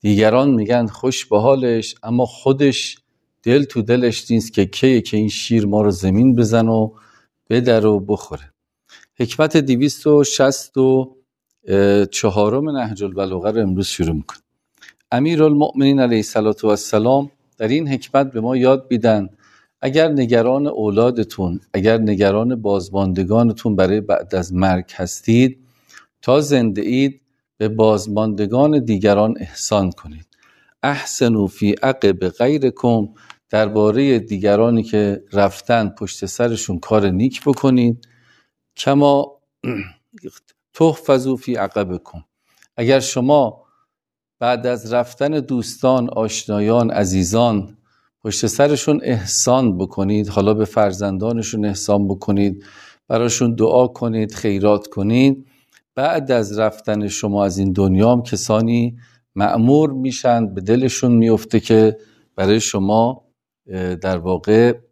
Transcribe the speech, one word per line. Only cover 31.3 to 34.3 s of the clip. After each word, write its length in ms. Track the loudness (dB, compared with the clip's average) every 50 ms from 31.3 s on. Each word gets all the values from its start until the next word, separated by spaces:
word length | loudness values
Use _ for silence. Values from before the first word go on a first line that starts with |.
| 2 0 0 -2
فی 240 | -4 -2 -2 -2
عقب 580 | -2 0 0 -2 -2 2 2 0 0 0 -4 -6
غیرکم، 800 | -2 _ 0 0 0 0 0 -2 -4 0 0 0 0 0 -2 -4 -10 _ _ _ -20 _ _ _
درباره 680 | 0 0 0 0 2 2 2 2 2 2 2 2 2 0
دیگرانی 640 | 0 -4